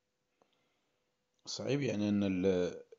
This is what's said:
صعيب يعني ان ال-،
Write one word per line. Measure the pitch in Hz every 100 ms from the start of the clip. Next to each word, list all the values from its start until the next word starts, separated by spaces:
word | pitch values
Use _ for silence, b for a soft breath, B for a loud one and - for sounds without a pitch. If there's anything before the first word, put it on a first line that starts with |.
| _ _ _ _ _ _ _ _ _ _ _ _ _ _ -
صعيب | - 110 143
يعني | 127 104 104
ان | 104
ال-، | 98 92 95 90 87 - -